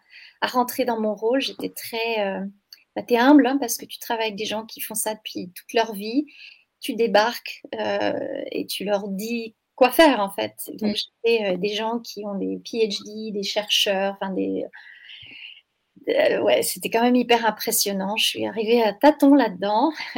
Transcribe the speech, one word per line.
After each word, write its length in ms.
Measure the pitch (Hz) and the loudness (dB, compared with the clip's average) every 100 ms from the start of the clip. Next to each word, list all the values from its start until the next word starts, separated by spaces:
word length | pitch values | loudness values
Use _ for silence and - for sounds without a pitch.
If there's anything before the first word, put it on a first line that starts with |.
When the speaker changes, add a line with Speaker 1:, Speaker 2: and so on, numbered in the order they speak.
| _ - - _ | _ -20 -20 _
Speaker 1:
à 60 | 220 | -2
rentrer 380 | 254 240 - 247 | 0 0 0 -2
dans 140 | 226 | 0
mon 160 | 214 202 | -2 -2
rôle. 260 | 220 269 | 0 0
J'étais 280 | 254 196 185 | -2 -6 -10
très, 560 | - - 226 226 220 196 | -10 -10 -6 -4 -2 -2
euh, 140 | 190 196 - _ - _ - | -4 -8 -12 _ -20 _ -12
bah, 80 | |
t'es 140 | 202 233 | 0 4
humble, 300 | 254 294 240 | 8 8 8
hein, 100 | 277 | 2
parce 180 | 233 - | -2 -6
que 80 | - | -10
tu 140 | - | -12
travailles 280 | - 226 220 | -6 -4 -4
avec 100 | 202 | -4
des 80 | 208 | -6
gens 200 | 208 220 | -6 -8
qui 160 | - | -12
font 140 | - 214 | -8 -6
ça 200 | 220 214 | -6 -6
depuis 360 | - 214 185 - | -10 -12 -12 -14
toute 180 | - | -4
leur 200 | 233 220 | -2 -2
vie. 320 | 202 214 254 302 - - - _ _ | -4 -4 -2 -4 -10 -20 -20 _ _
Tu 120 | - 214 | -8 -2
débarques, 680 | 226 202 226 240 - - - 220 | 2 4 2 -2 -10 -16 -12 -6
euh, 680 | 214 202 208 - - - - | -4 -2 -2 -2 -4 -8 -6
et 140 | - - | -6 -6
tu 200 | - 196 | -6 -2
leur 240 | 202 202 | -2 -2
dis 460 | 190 220 233 226 - _ - | -6 -4 -6 -8 -14 _ 2
quoi 160 | 247 | 4
faire, 280 | 294 320 226 | 8 6 6
en 100 | 202 | 0
fait. 260 | - 214 - - - | -2 -6 -8 -14 -4
Donc, 120 | 214 | -2
Speaker 2:
Mm. 40 | 208 | -2
Speaker 1:
j'étais, 580 | - _ 233 233 202 | -6 _ 0 2 0
euh, 40 | 180 | -2
des 160 | 202 208 | -2 -4
gens 240 | 220 233 | -4 -6
qui 260 | 233 202 208 | -8 -12 -8
ont 100 | 196 | -6
des 220 | 190 190 | -6 -6
P 240 | - 233 220 | -6 -2 -2
H 160 | 202 | -2
D, 280 | 208 214 220 | -10 -12 -8
des 120 | 202 | -6
chercheurs, 720 | 196 214 208 - 214 190 196 196 | -4 -4 0 0 2 0 -2 -4
enfin, 140 | 196 | -6
des, 320 | 185 190 190 - - - - - - - - - - _ _ _ _ - | -4 -2 -4 -6 -12 -20 -20 -20 -20 -20 -18 -20 -20 _ _ _ _ -2
euh, 320 | - - - | 2 2 2
ouais, 220 | - - | 2 2
c'était 260 | - - 190 | 0 -4 -2
quand 120 | 226 | 2
même 120 | 240 247 | 4 4
hyper 300 | 240 233 226 | 4 2 2
impressionnant. 680 | 214 - 220 202 196 190 220 | -2 -2 -2 0 -2 -2 -2
Je 80 | - | -2
suis 200 | - 220 | -2 -4
arrivée 360 | 208 214 240 | -4 2 4
à 120 | 220 | 2
tâtons 420 | 202 285 294 277 277 | 4 4 6 8 8
là-dedans. 560 | 226 180 202 214 302 302 - | 6 0 0 2 2 0 -8